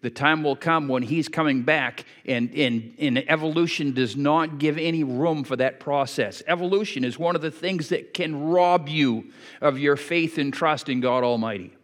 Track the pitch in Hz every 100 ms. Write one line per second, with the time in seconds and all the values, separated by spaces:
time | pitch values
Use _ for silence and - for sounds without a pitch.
0 | 123 - 143 156 151 135 165 165 143 127
1 | 120 160 156 - 156 135 123 151 127 -
2 | - - - 123 120 127 135 117 113 -
3 | 147 127 135 160 156 156 170 - 147 127
4 | 120 117 143 156 160 147 151 151 160 165
5 | 143 127 165 156 135 127 131 - - 143
6 | 135 - 107 - - 170 180 196 214 -
7 | 127 123 170 170 156 151 175 190 151 180
8 | - - 165 147 151 180 180 180 143 156
9 | 139 113 - - - - 147 135 143 143
10 | - 170 160 165 143 135 160 151 - 127
11 | 123 123 123 120 113 101 90 -